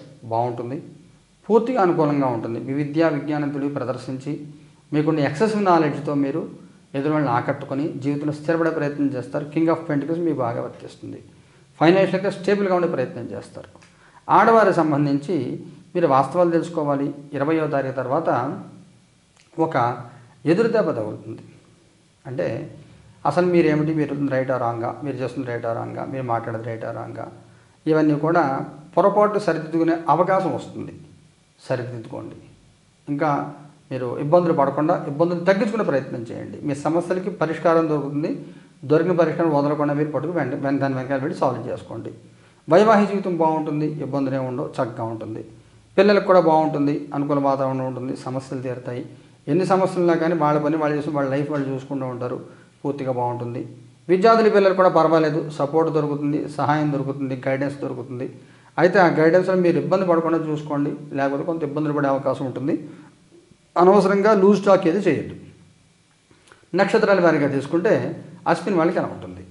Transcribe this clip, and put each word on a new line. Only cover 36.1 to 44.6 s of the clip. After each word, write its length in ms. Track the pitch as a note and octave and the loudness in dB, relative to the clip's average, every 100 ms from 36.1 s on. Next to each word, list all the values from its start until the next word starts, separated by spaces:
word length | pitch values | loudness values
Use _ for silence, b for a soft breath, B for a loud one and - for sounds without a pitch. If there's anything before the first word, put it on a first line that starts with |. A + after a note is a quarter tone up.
| B2+ | -10
చేయండి. 420 | A2+ G#2 A2+ - | -10 -12 -12 -8
మీ 140 | D3 C3+ | -6 -4
సమస్యలకి 540 | D#3 E3+ E3+ F#3 G3 | -2 -2 0 -4 -4
పరిష్కారం 600 | F3+ D#3+ D#3+ E3+ E3 D#3+ | -4 -4 0 2 4 2
దొరుకుతుంది. 560 | D3+ C#3 C#3+ E3+ - B B B B C3 | -2 -2 -4 -4 -6 B B B B 2
దొరికిన 300 | D#3 E3+ E3+ | 2 4 2
పరిష్కారం 380 | D#3+ D#3+ E3 | 2 2 2
వదలకుండా 400 | C#3+ C#3+ D3+ D3 | 2 2 0 0
మీరు 180 | D3 D3+ | 0 -2
పట్టుకు 220 | C3+ D3+ | -2 -2
వెంట-, 220 | E3+ B2+ - | -2 -2 -2
వెంట-, 260 | C#3 C#3 | -2 0
దాని 140 | C3+ C3 | -2 -2
వెనకాల 240 | B2+ C#3 | -4 -4
వెళ్ళి 200 | D3 F#3 | -4 -2
సాల్వ్ 300 | C#3 A#2+ A#2+ | -2 -2 -6
చేసుకోండి. 440 | F2+ - A2+ - - - b b b - | -10 -10 -12 -12 -16 -20 b b b 2
వైవాహిక 400 | E3+ G#3+ G#3 G3+ | 4 6 6 4
జీవితం 280 | G3 F#3+ E3 | -2 -4 0
బాగుంటుంది, 480 | D#3+ D#3 D3+ D3 D3+ | 0 0 -2 -4 -4
ఇబ్బందులు 500 | D3+ C3+ C#3 C3+ C3 | -4 -6 -4 -2 -4
ఏమి 120 | B2+ | -4
ఉండవు, 200 | B2 | -6